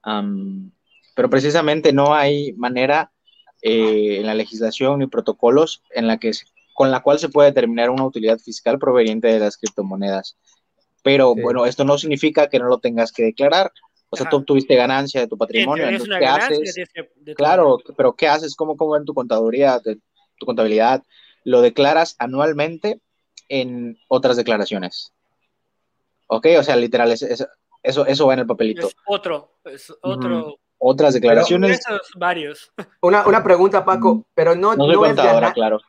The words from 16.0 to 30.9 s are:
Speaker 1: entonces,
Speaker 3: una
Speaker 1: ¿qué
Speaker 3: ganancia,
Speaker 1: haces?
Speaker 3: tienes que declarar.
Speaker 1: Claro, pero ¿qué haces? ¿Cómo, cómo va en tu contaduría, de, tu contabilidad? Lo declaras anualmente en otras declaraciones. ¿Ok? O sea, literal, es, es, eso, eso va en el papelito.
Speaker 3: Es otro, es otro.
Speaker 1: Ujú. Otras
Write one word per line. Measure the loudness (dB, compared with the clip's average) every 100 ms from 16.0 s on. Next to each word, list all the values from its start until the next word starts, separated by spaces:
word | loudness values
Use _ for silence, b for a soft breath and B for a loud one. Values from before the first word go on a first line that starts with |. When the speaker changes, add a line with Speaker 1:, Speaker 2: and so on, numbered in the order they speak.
Speaker 1:
entonces, | -6
Speaker 3:
una | -2
Speaker 1:
¿qué | 0
Speaker 3:
ganancia, | 0 0 -4
Speaker 1:
haces? | -4
Speaker 3:
tienes | -10 -14
que | -16 -20 _
declarar. | -20 -4
Speaker 1:
Claro, | 0 4 4 2 -4 0
pero | 0 2
¿qué | 0
haces? | 0 -4 -8
¿Cómo, | -8 -4
cómo | -2
va | -2
en | -4
tu |
contaduría, | -8 -2 -2 0 0 0 0
de, | -4 -10 _ _ _ _
tu | -8
contabilidad? | -2 0 2 2 0 _ b b b
Lo | 0 4
declaras | 4 4 2 2 0 -4
anualmente | -8 -2 -2 -2 -6 -4 -8 -8 _ _ _ _ _
en | -6 -6 -8 -12 -14 _
otras | 0 2 0
declaraciones. | 0 -2 -2 -6 -8 -14 -20 _ _ _ _ _ _ _ _ _ _ _ _
¿Ok? | -2 4 4
O |
sea, | 4 0
literal, | 0 0 0
es, | 0
es, | -6 -8 -8 _ _ _
eso, | -6 -2 -2
eso | 2 2
va |
en | 2
el | -2
papelito. | -2 -2 -2 -8
Speaker 3:
Es | -8 -6
otro, | -6 -4 -10 _ _ -20
es | -20 -20 -12
otro. | -10 -6 -6 -6 -8
Speaker 1:
Ujú. | -18 _ _
Otras | 0